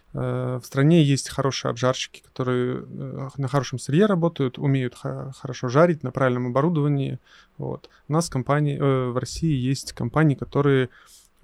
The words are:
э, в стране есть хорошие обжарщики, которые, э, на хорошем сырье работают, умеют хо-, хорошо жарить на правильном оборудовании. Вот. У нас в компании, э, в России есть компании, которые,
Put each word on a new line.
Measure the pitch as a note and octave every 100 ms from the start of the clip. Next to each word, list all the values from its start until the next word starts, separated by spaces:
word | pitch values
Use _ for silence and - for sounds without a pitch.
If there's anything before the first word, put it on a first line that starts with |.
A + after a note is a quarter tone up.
| _
э, | C#3 B2+ B2+ B2+ B2+
в | -
стране | C3+ D3 E3+
есть | C#3+ C3+ -
хорошие | - C3+ - C3+
обжарщики, | A#2 B2+ B2+ - -
которые, | _ - B2+ B2 B2 B2+
э, | B2+ C3 C3+ C3 C3+ -
на | C3+
хорошем | C#3 B2 B2+
сырье | - D3+ G#3+
работают, | F3+ E3 E3+ C3+ -
умеют | C#3+ C3+ B2+ -
хо-, | C#3 C3+ C3+ C3
хорошо | C3+ B2+ B2+
жарить | C3 F3+ D#3
на | B2
правильном | C3 C3 B2 B2
оборудовании. | B2+ D#3+ D#3+ D3 C#3+ C3+ C3 _ - _ -
Вот. | C3+ - - _ -
У |
нас | D3+ E3+
в |
компании, | C3 A#2+ D3 D3 C#3+
э, | C#3+ C3 B2+
в | B2
России | B2+ - D#3+ C3+
есть | B2 C#3 -
компании, | - A#2+ D3+ D#3 C3
которые, | - C#3 C#3+ C3+ B2 - - - _ _